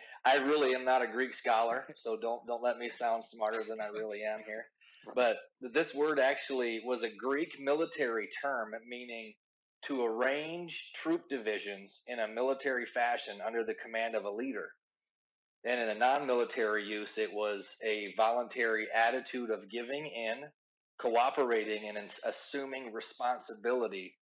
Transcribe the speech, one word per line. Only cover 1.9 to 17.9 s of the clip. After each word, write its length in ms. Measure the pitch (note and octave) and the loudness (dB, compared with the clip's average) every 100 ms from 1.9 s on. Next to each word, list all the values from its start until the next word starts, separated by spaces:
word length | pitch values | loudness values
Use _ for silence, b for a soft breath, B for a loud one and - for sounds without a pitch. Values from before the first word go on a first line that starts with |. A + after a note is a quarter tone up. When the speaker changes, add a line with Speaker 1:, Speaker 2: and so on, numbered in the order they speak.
Speaker 2:
<laughs> 40 | - | -8
Speaker 1:
so 200 | A#2 A2 | -4 -2
don't, 260 | A#2 A#2 A2+ | -2 -4 -4
don't 160 | A#2 | 0
let 160 | B2 A#2+ | 0 0
me 100 | A#2+ | -4
sound 360 | - A#2+ A2+ | -2 0 0
smarter 400 | A2+ A2+ G#2+ A2+ G#2+ | -4 -2 0 0 -2
than 120 | A2 | -4
I 80 | G#2+ | -4
really 340 | G#2+ A2 G#2 | -4 -4 -4
am 180 | G#2+ G#2+ G#2+ | -4 -4 -6
here. 180 | A2 - _ b b A#2+ | -10 -10 _ b b -2
But 220 | A#2+ A#2+ G#2 - _ | 4 4 4 -4 _
th-, 120 | B2+ | -2
this 200 | B2+ E3 | 0 0
word 240 | C3 D3+ D3 | 2 2 6
actually 640 | C3 C#3 - C3 A#2+ A2+ | 4 4 -2 0 0 0
was 180 | A#2 B2 | -2 0
a 80 | A2+ G#2 | -2 -2
Greek 400 | B2 C#3 E3+ D3 | -2 0 -2 -2
military 680 | C#3 D3+ D#3+ D3 B2+ A2+ G2+ - | 0 2 0 0 0 0 -4 -4
term 300 | C#3+ B2+ G#2+ A2+ A#2 | -2 -2 -4 -8 -10
meaning 460 | B2 B2 A#2 A2 - _ _ _ _ - | -12 -8 -10 -10 -16 _ _ _ _ -4
to 180 | C3+ | 0
arrange 880 | A#2 A2 C3 C#3+ D#3 E3+ E3+ D#3 - | 2 2 2 0 -2 -6 -8 -10 -12
troop 280 | - D#3+ E3 - | -6 0 0 0
divisions 760 | C3+ G#2+ G#2 G2+ G2 G2 - - | -2 0 -2 -4 -10 -12 -16 -8
in 120 | A#2+ | -2
a 100 | G#2+ | -2
military 580 | A2+ C3 C3 C#3+ B2 A#2 | 0 0 2 0 -2 -2
fashion 520 | B2 A#2+ A#2+ A2 G2+ G#2+ | 0 2 0 -4 -6 -2
under 180 | A#2 | 0
the 100 | A2 G#2+ | -2 -4
command 300 | A2+ A2+ A2+ | -4 -2 0
of 100 | A2 | 0
a 60 | G2 | -2
leader. 380 | G#2 C3 G#2+ E2+ - _ _ _ _ _ _ _ _ | -2 -4 -4 -8 -14 _ _ _ _ _ _ _ _
And 160 | A#2+ B2 | -2 0
in 80 | A2+ | 0
a 100 | G#2+ | 4
non-military 840 | B2 C#3 C#3+ B2 A2+ - G#2+ G#2+ G2+ | 4 4 4 2 2 0 0 0 -2
use, 320 | G#2+ G#2 A2 | -4 -4 -2
it 140 | G#2+ | -2
was 440 | G#2 G#2 G2+ G2 - | 0 -2 -2 -8 -6
a 300 | A2 | -2